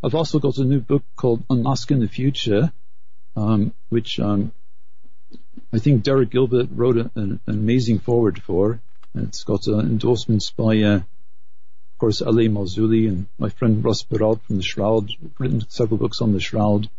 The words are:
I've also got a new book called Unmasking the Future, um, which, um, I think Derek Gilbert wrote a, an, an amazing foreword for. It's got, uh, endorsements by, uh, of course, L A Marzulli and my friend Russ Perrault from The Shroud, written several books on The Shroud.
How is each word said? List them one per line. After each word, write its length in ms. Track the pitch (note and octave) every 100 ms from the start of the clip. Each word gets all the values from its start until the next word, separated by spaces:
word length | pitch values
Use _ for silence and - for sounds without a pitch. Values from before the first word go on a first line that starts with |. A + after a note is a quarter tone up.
I've 120 | -
also 240 | D3+ D#3+ D#3
got 200 | C#3 B2+
a 60 |
new 160 | C3 C#3
book 220 | A2 C#3+ - -
called 280 | B2+ A#2 A#2
Unmasking 500 | B2+ A#2+ C3+ - C#3
the 80 | G#2+
Future, 640 | - C3 C3+ - G#2 D#3+ - - - - - - -
um, 360 | G#2+ A2 G#2 - -
which, 320 | A#2 A2+ -
um, 320 | G#2 G2+ G2+ - - - - - - - - - - - -
I 60 | A2+
think 240 | B2+ C3+
Derek 280 | G#2 C3+ A#2
Gilbert 380 | A#2+ B2+ B2 B2
wrote 260 | - A#2+ A#2
a, 120 | A#2
an, 260 | - G2+ - -
an 80 |
amazing 460 | G#2+ G#2+ B2+ A#2+ G#2+
foreword 420 | - A#2+ A2+ E2
for. 380 | - F2 G2+ A2+ - - -
It's 300 | - A2+ -
got, 220 | - A2 -
uh, 120 | G#2+
endorsements 720 | A2 A2+ A#2+ A#2+ - A2 -
by, 320 | - A2+ A2
uh, 140 | G#2+ G#2
of 1000 | F#2 - - - - - - - - -
course, 220 | A#2 G#2+
L 180 | - A2+
A 100 | A2+
Marzulli 600 | G#2 F#2+ F#2 A2 A2+ A2
and 180 | F#2 G2 -
my 100 | A2
friend 340 | - A#2+ G#2+
Russ 180 | A#2 G#2+
Perrault 400 | - A2 G#2+ A2
from 140 | - G#2
The 60 |
Shroud, 480 | F#2 - G2+ A2+ G#2 - D#3+ -
written 240 | B2+ B2 A2
several 300 | - A2+ A2
books 220 | A#2+ -
on 120 | A#2+
The 80 | G2+
Shroud. 500 | - A#2 G#2 G#2 G#2+